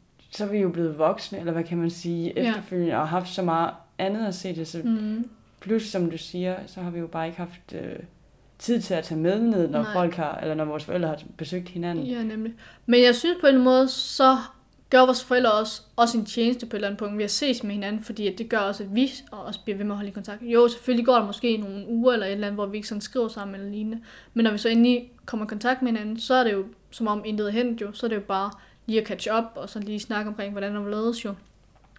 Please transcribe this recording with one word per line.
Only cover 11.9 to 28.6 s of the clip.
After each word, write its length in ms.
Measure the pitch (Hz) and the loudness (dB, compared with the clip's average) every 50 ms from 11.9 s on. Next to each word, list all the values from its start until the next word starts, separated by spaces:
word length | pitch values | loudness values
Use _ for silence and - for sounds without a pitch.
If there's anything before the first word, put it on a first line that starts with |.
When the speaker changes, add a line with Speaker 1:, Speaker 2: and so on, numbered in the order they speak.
| 175 165 262 | -2 -2 -2
Speaker 2:
Ja, 180 | 254 247 240 226 | -4 -4 -4 -4
nemlig. 300 | 220 220 220 220 226 226 - - - - - - | -4 -4 -4 -6 -8 -8 -12 -18 -20 -20 -8 0
Men 180 | - 233 240 247 | 4 6 8 8
jeg 120 | 247 240 | 8 6
synes 220 | 240 - 339 349 349 | 4 2 0 0 4
på 60 | - | 6
en 100 | 285 269 262 247 | 6 8 8 6
måde, 240 | 254 254 254 262 262 | 6 6 6 4 4
så 480 | - - - - - - 285 262 262 247 233 - - _ _ _ _ _ _ - | 2 -4 -4 -4 2 6 6 6 6 6 2 -6 -14 _ _ _ _ _ _ 6
gør 100 | - 254 254 | 8 8 8
vores 180 | 254 247 247 - | 8 6 2 2
forældre 280 | - 254 247 254 226 | 2 2 4 6 6
også, 300 | 208 214 220 220 - - - _ - | 4 4 2 -2 -6 -10 -12 _ 2
også 220 | - 233 233 233 | 2 4 4 4
en 80 | 226 208 | 0 -2
tjeneste 400 | - - 240 226 233 247 240 - | -2 -2 0 2 2 0 -2 -4
på 100 | 233 - | -6 -6
et 20 | |
eller 100 | 202 208 | -4 -4
andet 120 | 202 202 208 | -4 -4 -4
punkt 180 | 220 202 208 | -6 -6 -4
ved 60 | 214 214 | -4 -2
at 60 | 208 | -2
ses 320 | - - 294 285 240 233 - | -2 0 2 0 0 0 -2
med 80 | 202 | -6
hinanden, 320 | 202 208 196 202 208 220 214 | -6 -4 -4 -4 -6 -6 -6
fordi 240 | - 214 - 208 | -8 -6 -4 -2
at 100 | 196 185 | -2 -2
det 120 | - 226 226 | -4 -4 -2
gør 80 | 233 | 0
også, 260 | 220 202 196 202 - 208 | 0 0 0 -2 -4 -6
at 120 | 190 196 | -2 2
vi 160 | 226 269 262 - - - - | 2 2 2 0 -8 -16 -16
også 280 | - 208 - - 208 - - | -14 -12 -12 -10 -12 -10 -6
bliver 140 | - 202 | -6 -4
ved 80 | 196 208 | -4 -4
med 60 | 208 202 | -4 -4
at 40 | |
holde 120 | 202 208 202 | -4 -6 -8
i 40 | 190 | -10
kontakt. 280 | 208 190 - 208 214 | -10 -12 -12 -12 -10
Jo, 260 | 240 233 233 233 240 | -4 2 6 6 6
selvfølgelig 380 | 240 233 - - - 254 233 233 | 6 4 0 -2 0 2 2 4
går 100 | 269 247 | 4 4
der 100 | 233 214 | 4 4
måske 320 | 202 202 - - 240 226 | 0 -4 -2 0 0 0
nogle 280 | 214 208 196 196 202 202 | 0 -2 -6 -8 -8 -6
uger 260 | 202 233 226 233 254 247 | -4 0 2 4 4 4
eller 120 | 226 196 | 4 0
et 40 | 190 | -2
eller 160 | 196 202 208 | -2 -2 -4
andet, 100 | 202 208 | -4 -2
hvor 80 | 202 208 | -4 -4
vi 120 | 196 202 | -4 -4
ikke 100 | 214 202 | -6 -8
sådan 140 | - 220 208 | -6 -8 -8
skriver 260 | 208 - - 262 233 | -8 -6 -2 -2 -2
sammen 280 | 226 226 214 202 202 196 | -2 -4 -8 -10 -10 -10
eller 140 | 196 196 202 | -10 -10 -8
lignende. 300 | 202 214 214 214 220 226 - - - - - - - | -6 -6 -6 -6 -6 -8 -12 -14 -20 -20 -16 -6 0
Men 100 | 233 226 | 2 2
når 80 | 226 | 2
vi 60 | 214 | 2
så 120 | 208 - 226 | 2 0 2
endelig 420 | 226 233 233 247 247 240 240 - - - - | 6 6 6 6 6 2 0 -6 -18 -20 -12
kommer 200 | - - 220 214 | -8 -6 -6 -6
i 40 | 214 | -6
kontakt 320 | 220 208 220 247 262 254 | -6 -4 0 0 0 2
med 100 | 254 247 | 2 0
hinanden, 280 | 233 220 208 214 220 226 | 0 0 -2 -4 -6 -6
så 140 | - - 262 | -2 2 2
er 100 | 254 247 | 4 4
det 100 | 226 202 | 2 2
jo 120 | 196 190 220 - _ _ _ | -2 -4 -6 -10 _ _ _
som 160 | - - 233 | -8 -4 -2
om 140 | 214 208 214 202 | -2 -2 -2 -4
intet 220 | 220 214 208 208 | -4 -4 -2 -2
er 40 | 202 | -2
hændt 300 | 208 226 247 247 233 233 | 0 0 0 0 -2 -4
jo. 100 | 214 202 214 | -6 -8 -8
Så 120 | - - | -4 -4
er 20 | |
det 80 | 233 220 | -2 -2
jo 60 | 208 | -2
bare 300 | 196 - 196 190 196 208 202 - | -4 -2 -2 -2 -2 -4 -6 -10